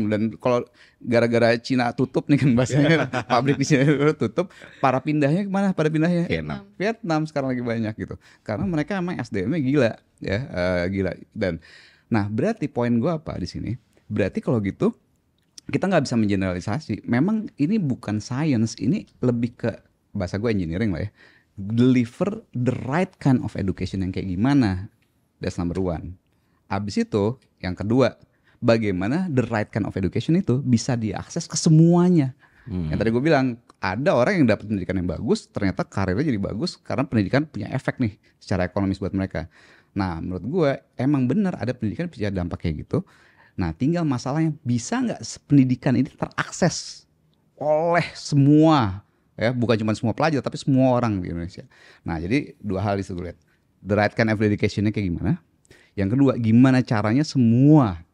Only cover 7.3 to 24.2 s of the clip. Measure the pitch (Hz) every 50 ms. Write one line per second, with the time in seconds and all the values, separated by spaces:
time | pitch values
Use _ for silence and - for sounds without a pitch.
7.3 | - 147 135 131 127 123 120 120 113 117 113 107 107 - 95 - - - _ -
8.3 | - _ _ - 107 101 - 196 170 151 147 - 208 190 175 180 175 - 117 -
9.3 | - 98 90 107 165 175 131 127 139 151 127 110 - - _ _ _ _ - -
10.3 | 95 104 135 160 - 90 87 90 92 87 87 90 95 95 95 90 - - - -
11.3 | - 107 107 92 85 80 - - - - - - _ _ _ _ - 110 98 104
12.3 | 104 110 143 202 233 - 156 - - 120 120 120 120 117 113 165 170 156 - -
13.3 | 73 76 90 87 - 76 73 76 113 123 _ _ _ _ _ - 107 101 101 95
14.3 | - 226 - - 143 113 101 98 92 - - 214 233 _ _ _ _ _ _ _
15.3 | _ _ _ _ _ - - - 123 139 - 185 196 165 139 - 131 117 110 101
16.3 | 101 95 95 95 90 90 87 - 104 147 151 - 110 - - - 113 120 147 196
17.3 | 220 220 208 - - - 139 156 214 226 180 139 120 110 - - 104 107 104 -
18.3 | 123 127 156 160 135 110 113 110 - - - 110 165 220 - - _ _ - 127
19.3 | 120 117 120 117 - - - 117 98 - _ _ _ _ _ _ - 101 92 87
20.3 | - 98 107 120 113 98 90 78 80 92 117 107 90 78 87 104 - _ - -
21.3 | _ _ _ _ _ - 98 101 113 113 123 127 127 127 120 117 - - 180 196
22.3 | 202 226 - _ - 127 123 127 120 - - 120 135 165 185 180 - _ - 143
23.3 | 131 120 101 113 - - - 95 90 - 98 92 - 98 92 90 90 98